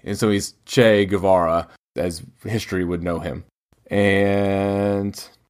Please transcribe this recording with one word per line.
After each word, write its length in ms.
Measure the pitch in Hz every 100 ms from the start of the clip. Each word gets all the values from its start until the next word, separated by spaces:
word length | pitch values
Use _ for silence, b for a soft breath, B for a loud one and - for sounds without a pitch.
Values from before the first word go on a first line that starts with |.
| -
And 120 | 101
so 120 | 110
he's 240 | 101 - - -
Che 400 | 131 113 104 98
Guevara, 600 | 98 95 92 82 82 - b _ -
as 260 | 90 82 - _
history 420 | - 110 - 92 87
would 180 | 87
know 160 | 87 82
him. 240 | 82 73 - _ _ _ _
And, 1300 | 101 101 98 101 101 98 98 101 98 101 101 101 - - _